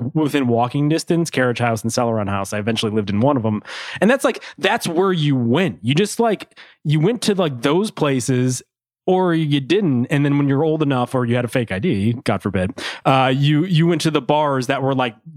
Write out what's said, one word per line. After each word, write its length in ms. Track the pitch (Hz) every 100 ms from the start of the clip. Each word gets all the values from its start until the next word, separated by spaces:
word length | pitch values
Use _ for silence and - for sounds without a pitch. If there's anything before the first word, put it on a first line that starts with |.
| 117
within 340 | 156 147 143 123
walking 420 | 117 120 143 147
distance, 400 | 160 - 170 160
Carriage 280 | - 127 117
House 240 | 120 113
and 80 | 113
Celeron 380 | 123 120 113 98
House. 240 | 98 98
I 60 | 104
eventually 340 | 104 110 110
lived 160 | 107 98
in 120 | 101
one 180 | 131 139
of 40 |
them. 180 | 110 104 - - - -
And 80 | 196
that's, 140 | 269
like, 180 | 277 - - -
that's 280 | 185 226 -
where 260 | 165 190
you 240 | 175 147 131
went. 420 | 117 139 185 90
You 140 | 110
just, 260 | 147 208 -
like, 340 | 233 196 - - - _
you 160 | - 151
went 220 | 165 240
to, 120 | -
like, 280 | 190 170 123
those 280 | 139 165 214
places, 720 | - 147 135 117 127 127 123 - _ _ _ -
or 260 | 185 180
you 240 | 165 156 143
didn't. 460 | 131 185 185 123 127
And 180 | 143 143
then 100 | 143
when 120 | 143
you're 160 | 135
old 180 | 156 156
enough 320 | 143 131 123
or 100 | 127
you 100 | 120
had 100 | 123 120
a 20 |
fake 240 | 131 113
I 60 | 95
D, 340 | 165 107 104 120
God 180 | - 101
forbid, 360 | 104 95 90 - - - -
uh, 260 | 131 131
you, 300 | 135 143 151
you 220 | 185 160 170
went 160 | 165
to 80 | 160
the 120 | 151
bars 440 | 123 151 147 135 123
that 160 | 139
were, 120 | 135
like, 220 | 131 123 107 165